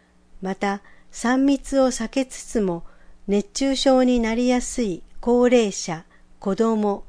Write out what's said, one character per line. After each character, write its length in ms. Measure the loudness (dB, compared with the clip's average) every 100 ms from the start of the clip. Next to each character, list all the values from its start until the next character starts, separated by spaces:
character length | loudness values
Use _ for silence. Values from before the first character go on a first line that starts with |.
| _ _ _ -12
う。 20 |
ま 100 | -8
た、 280 | -4 -4 -4 -10 -20 -20
三 360 | -6 0 2 2
密 340 | 0 0 2
を 60 | 2
避 240 | 0 -4
け 160 | -4 -4
つ 180 | -8
つ 160 | -6 -2
も、 240 | -2 -4 -10 -20 -20 -16 -2
熱 220 | -2 -2
中 220 | -4 -2
症 280 | 2 4 4
に 180 | 4 2
な 140 | 0
り 120 | 0 0
や 120 | 0
す 220 | -2 -4
い 200 | -4 -6 -12 -8
高 260 | 0 4 6
齢 240 | 4 2
者、 320 | -4 -8 -10 -12 _ _ -8
子 140 | -4 0
ど 200 | 0 2
も、 280 | 0 -2